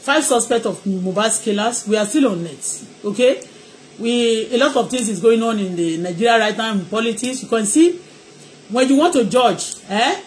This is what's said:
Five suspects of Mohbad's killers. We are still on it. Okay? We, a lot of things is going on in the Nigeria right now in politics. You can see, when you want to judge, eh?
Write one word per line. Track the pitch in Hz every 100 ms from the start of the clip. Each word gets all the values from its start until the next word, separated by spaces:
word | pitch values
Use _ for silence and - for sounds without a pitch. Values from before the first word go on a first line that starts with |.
Five | - 302
suspects | 277 247 233 233 226
of | 185
Mohbad's | 196 190 185 185 220 214
killers. | 226 202 220 233 202
We | 214
are |
still | 208 302 269
on | 180
it. | 170 135 - - - -
Okay? | 208 202 247 - - - - - - -
We, | 233 240 233 220 220
a | 240
lot | 285 262
of | 190
things | 254 220
is | 190
going | 226 233
on | 226 220
in | 185
the | 180 170 160
Nigeria | 180 170 233 226
right | 214 214
now | 226
in | 208
politics. | 160 214 233 220 247 262
You | -
can | 226
see, | 208 302 339 349 - - - - - - -
when | 226 262
you | 277
want | 339
to | 320
judge, | 208 247 240 170 - - -
eh? | 202 262 403